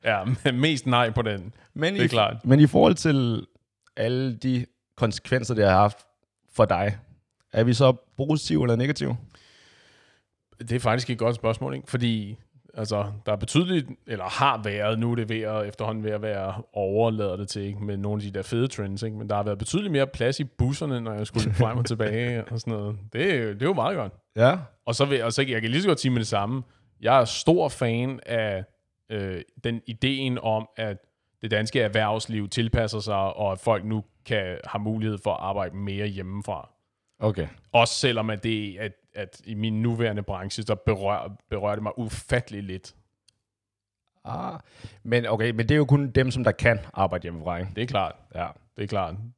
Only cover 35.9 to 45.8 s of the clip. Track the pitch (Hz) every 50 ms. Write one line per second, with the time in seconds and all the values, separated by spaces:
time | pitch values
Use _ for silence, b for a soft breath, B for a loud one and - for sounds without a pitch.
35.9 | 98 98 104 104 101 98 95 92 95 101 104 - 98 78 - - _ _ _ _
36.9 | _ _ _ _ _ _ 110 107 104 92 82 76 - - _ _ - 120 117 -
37.9 | - - - 131 120 113 107 110 107 101 - 113 113 107 107 101 92 92 110 104
38.9 | 98 _ _ _ _ - 101 92 - - - 95 113 104 107 113 110 107 113 120
39.9 | 117 113 120 113 104 104 98 - 101 90 92 104 - - 107 104 107 95 - -
40.9 | 110 95 98 98 104 - - - 98 - _ _ - 104 95 104 104 104 107 107
41.9 | - - 120 110 - - - - 131 123 123 - 107 101 101 95 92 95 _ -
42.9 | _ _ _ _ _ _ _ _ _ _ _ _ _ _ _ _ _ _ _ _
43.9 | _ _ _ _ _ 190 _ - - 156 185 185 180 - B B B B B B
44.9 | B B B 113 113 120 120 113 113 107 113 120 117 110 117 107 147 151